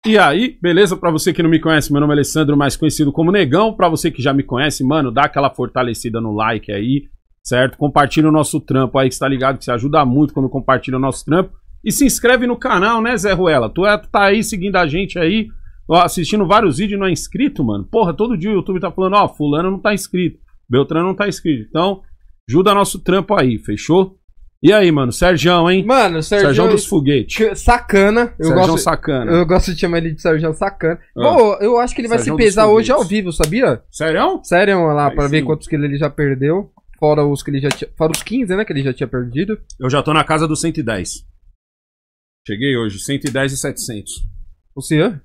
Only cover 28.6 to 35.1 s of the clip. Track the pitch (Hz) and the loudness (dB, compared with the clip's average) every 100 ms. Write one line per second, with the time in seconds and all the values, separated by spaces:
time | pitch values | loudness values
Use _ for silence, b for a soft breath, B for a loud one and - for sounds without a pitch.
28.6 | 185 165 - 160 - 135 120 170 170 180 | 4 2 0 -2 -2 -4 0 0 2 2
29.6 | - 170 180 170 165 156 180 160 160 156 | 0 -2 -2 -2 -4 -4 -2 0 0 -2
30.6 | 196 196 160 170 b - 247 330 220 190 | -6 -2 -4 -4 b 0 2 6 4 4
31.6 | 202 240 247 - 233 233 180 156 226 196 | 2 2 0 -4 -2 -2 -2 2 2 4
32.6 | 214 220 226 294 190 208 185 156 151 202 | 4 4 4 0 0 -2 -4 -2 -2 2
33.6 | 240 120 _ - 160 165 294 370 - 175 | 0 0 _ -6 -4 0 -2 -4 0 2
34.6 | 202 190 160 147 143 | 2 2 2 2 0